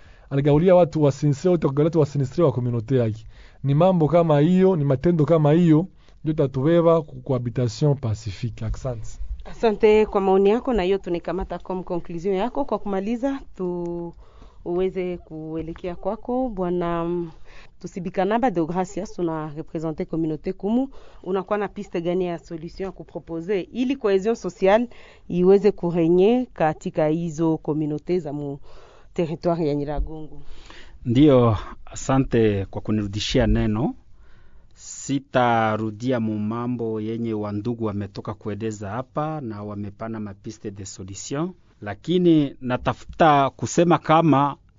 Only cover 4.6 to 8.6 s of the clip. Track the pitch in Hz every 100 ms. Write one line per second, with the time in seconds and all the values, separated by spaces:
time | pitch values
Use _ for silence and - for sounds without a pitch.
4.6 | 185 185 143 131 170 175 143 165 151 156
5.6 | 175 151 185 - - - 151 156 143 131
6.6 | 139 170 165 165 156 131 123 127 123 117
7.6 | 123 - 147 143 117 107 - 95 117 107